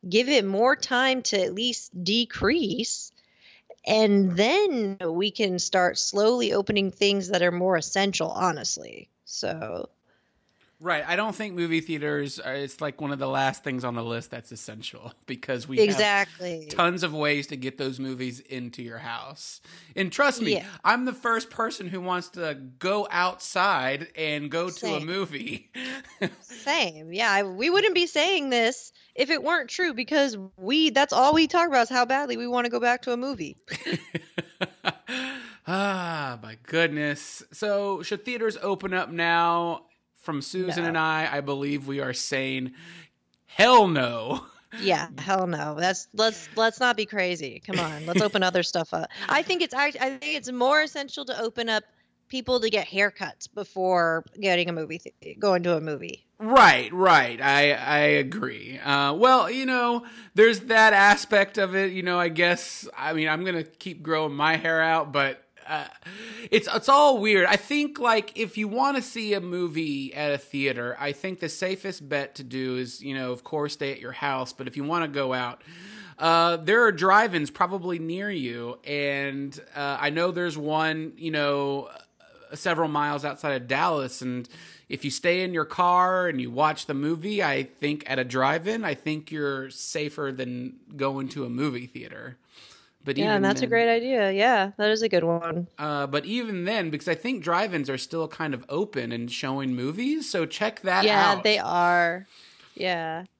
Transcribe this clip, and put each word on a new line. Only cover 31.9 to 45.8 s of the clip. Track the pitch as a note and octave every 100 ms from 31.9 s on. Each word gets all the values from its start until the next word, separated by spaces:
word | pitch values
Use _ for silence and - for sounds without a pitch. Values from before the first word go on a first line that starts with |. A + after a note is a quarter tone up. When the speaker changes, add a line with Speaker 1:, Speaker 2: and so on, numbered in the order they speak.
| B3+ A#3+
Speaker 1:
badly | C4 C#4+ A#3
we | A#3+
wanna | B3 A#3+
go | A#3
back | A#3+ B3
to | B3+
a | A#3+
movie. | C4 C4+ D3+ C#3+
Speaker 2:
<laughs> | _ - - F#3+ - E3 - - - _ - - - - - B3+ C4 C4 A#3 A3 -
Ah, | F#3 G3+ F#3+ F3 E3 C#3 A#2+
my | A2 A2+
goodness. | - D#3+ E3 D3+ D3 D3 - - -
So, | - G#3+ G3+ G3+ F#3+
should | F3 G3+ G#3
theaters | B3 A3 G#3+
open | G3+ F#3+ F#3+
up | F#3 F3
now? | E3+ E3+ E3+ E3+ E3+ E3+ E3 _ _ _ _
From | - D3
Susan | C#3 F#3 F3+ E3
Speaker 1:
No. | E3+
Speaker 2:
and | E3
I, | D#3+ D#3 D#3
I | C#3+
believe | C#3+ C#3 C#3+ C#3+ C3+
we | C#3
are | C3+
saying, | B2 - C3+ C3+ C3 B2+ - - - - _ _ _ _
"Hell | - A3 B3+ G3
no." | D#3 B2 A#2+ A2+ C4 -
<laughs> | - _ A3+
Speaker 1:
Yeah, | G3 E3 E3 -
hell | - G3 F#3
no. | D#3 D3
That's, | D3+